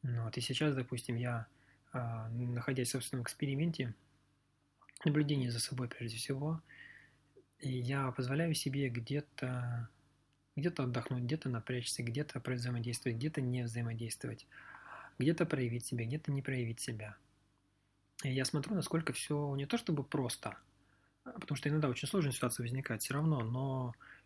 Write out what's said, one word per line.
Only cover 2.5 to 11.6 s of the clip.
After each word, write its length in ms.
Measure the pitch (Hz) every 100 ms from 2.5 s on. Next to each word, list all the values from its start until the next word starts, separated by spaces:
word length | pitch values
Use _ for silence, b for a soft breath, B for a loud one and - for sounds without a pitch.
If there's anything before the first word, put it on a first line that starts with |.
| 120 120 131 123
в 40 |
собственном 320 | 135 - 131
эксперименте, 680 | 117 - 139 135 170 160 127 110 _ _ _ _ _ _ _ _ - -
наблюдении 440 | - 147 147 147 123
за 120 | 117
собой 280 | - 127 123
прежде 300 | - 120 110
всего, 420 | - 135 147 160 - B B B B B _ - - -
и 100 | 131
я 400 | 127 120 139 135
позволяю 420 | 123 127 139 165
себе 340 | 160 - 139 135
где-то, 1000 | 120 117 143 - - 127 127 120 117 113 _ _ _ _ _ _ -
где-то 280 | 160 170
отдохнуть, 400 | 127 123 117 123
где-то 240 | 120 156 135
напрячься, 540 | 120